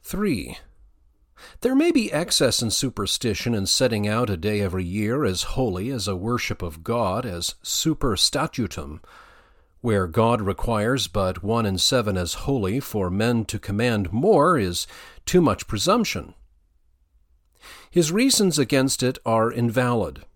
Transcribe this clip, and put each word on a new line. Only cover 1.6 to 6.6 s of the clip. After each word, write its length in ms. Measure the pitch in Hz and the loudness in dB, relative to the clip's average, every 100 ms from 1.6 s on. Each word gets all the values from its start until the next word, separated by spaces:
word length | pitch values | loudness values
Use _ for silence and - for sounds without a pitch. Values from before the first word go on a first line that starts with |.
there 140 | 247 262 | 2 4
may 160 | 339 | 4
be 200 | 330 214 | 2 0
excess 500 | 147 175 - 135 - | -2 -2 2 2 2
in 100 | 113 | -2
superstition 800 | - 135 - 98 - 117 98 - | -2 -4 -4 -4 -2 -2 -2 -2
in 140 | 113 98 | -2 0
setting 400 | - 127 110 104 | 2 2 2 0
out 240 | 107 120 | 0 0
a 40 | 92 | -2
day 240 | 98 104 | -2 0
every 240 | 98 92 | -2 -2
year 400 | 87 98 107 131 | -4 -2 -2 0
as 200 | 127 90 | 0 -2
holy 460 | - - 127 90 110 | -2 -2 0 -2 -4
as 180 | 131 98 | -4 -4
a 80 | 92 | -4
worship 460 | 107 120 - - | -2 -2 -2 -6